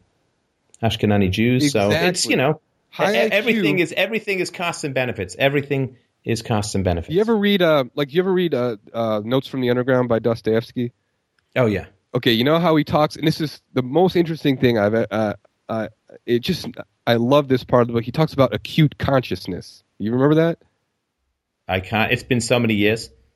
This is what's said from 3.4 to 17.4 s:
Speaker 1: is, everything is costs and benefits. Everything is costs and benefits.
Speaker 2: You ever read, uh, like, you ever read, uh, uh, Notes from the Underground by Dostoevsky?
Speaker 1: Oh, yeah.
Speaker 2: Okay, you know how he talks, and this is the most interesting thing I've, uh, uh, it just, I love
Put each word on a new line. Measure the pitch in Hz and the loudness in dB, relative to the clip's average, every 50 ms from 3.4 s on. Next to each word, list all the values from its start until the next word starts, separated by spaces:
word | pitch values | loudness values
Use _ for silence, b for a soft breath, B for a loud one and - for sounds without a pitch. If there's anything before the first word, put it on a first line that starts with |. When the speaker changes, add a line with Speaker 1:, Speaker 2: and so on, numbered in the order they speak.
| - 233 233 220 180 151 151 180 | 0 0 0 2 2 0 2 0
Speaker 1:
is, | 165 156 - | -2 -2 0
everything | - 190 202 226 214 - 208 196 185 | -2 -2 -2 -2 -6 -4 -4 -4 -4
is | 170 - | -4 -6
costs | - - 175 165 160 - - | -6 -6 -6 -6 -6 -6 -8
and | 143 131 | -4 -2
benefits. | 131 127 123 101 - 92 87 - - | -2 -2 -2 -4 -6 -8 -10 -4 0
Everything | 135 139 143 143 139 - 143 139 131 123 b b b b b _ - | 0 2 2 0 -2 -2 -4 -4 -4 -4 b b b b b _ -4
is | 120 113 113 | -4 -4 -4
costs | - - 113 104 104 - - | -2 -2 -2 -2 -2 -2 -2
and | 98 90 | 0 0
benefits. | 92 85 85 - - 156 | 0 0 -2 -4 -2 0
Speaker 2:
You | 190 | 0
ever | 220 226 233 | 2 2 2
read, | 208 202 202 202 185 | 2 2 2 2 2
uh, | 180 160 156 143 127 117 - | 4 4 4 2 0 -2 -4
like, | 143 147 131 135 | -6 -6 -2 0
you | 180 | -2
ever | 180 190 185 | 0 0 0
read, | 185 180 160 139 | 0 0 0 0
uh, | 120 123 123 113 104 _ - - | -2 -2 -2 -4 -8 _ -10 -6
uh, | 113 117 113 107 107 104 | -4 -2 -2 -2 -2 -2
Notes | 113 131 135 - | 0 -2 -2 -2
from | - - 135 | -2 -6 -2
the | 127 120 | 0 0
Underground | 120 123 120 131 127 127 123 120 | 0 0 2 2 2 0 2 2
by | 117 113 | 0 0
Dostoevsky? | 113 120 113 - - 107 110 113 117 - - 123 120 120 _ _ _ _ _ _ _ _ _ _ _ _ - | 2 0 -2 -2 -2 0 0 0 -2 -4 -6 -6 -6 -6 _ _ _ _ _ _ _ _ _ _ _ _ -2
Speaker 1:
Oh, | 127 127 | 0 2
yeah. | 110 101 90 - - _ _ _ _ - | 2 0 -2 -6 -10 _ _ _ _ -4
Speaker 2:
Okay, | 120 - 120 113 | 0 2 2 2
you | 110 123 | 4 4
know | 147 160 165 | 2 2 2
how | 175 165 160 | 2 2 2
he | 151 143 | 2 2
talks, | - - 151 151 - - | 2 2 2 2 0 -2
and | - - | -2 -2
this | 160 156 - | -2 0 -2
is | 160 139 - - _ _ - | -4 -8 -8 -14 _ _ -4
the | 131 | -4
most | 127 123 139 160 190 180 - | -4 0 2 2 2 4 4
interesting | 180 175 156 165 - - 147 131 | 2 0 0 -2 -2 0 0 0
thing | 127 135 123 117 | 2 2 2 4
I've, | 107 101 104 113 | 4 2 2 2
uh, | 113 107 - 98 110 110 104 101 - _ _ _ _ _ - | 0 -2 -2 -2 -2 -2 -2 -4 -8 _ _ _ _ _ -8
uh, | 113 113 107 - _ _ _ _ - - _ | -6 -6 -6 -8 _ _ _ _ -20 -18 _
it | - 120 120 | -2 -2 -2
just, | 120 - 170 - - - - - - _ _ _ - | 0 -2 -4 -4 -6 -12 -14 -14 -18 _ _ _ -2
I | - 117 | 0 0
love | 117 117 120 143 147 | 0 2 4 2 2